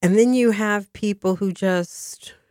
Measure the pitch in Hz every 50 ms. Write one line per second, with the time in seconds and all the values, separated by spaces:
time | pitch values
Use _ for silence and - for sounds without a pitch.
0 | - 175 185 214 226 247 254 254 240 233 214 202 214 214 208 208 196 _ _ -
1 | - 208 202 196 _ 190 185 180 202 196 180 - - 190 185 180 175 170 - -
2 | - - - - - - - _ _ _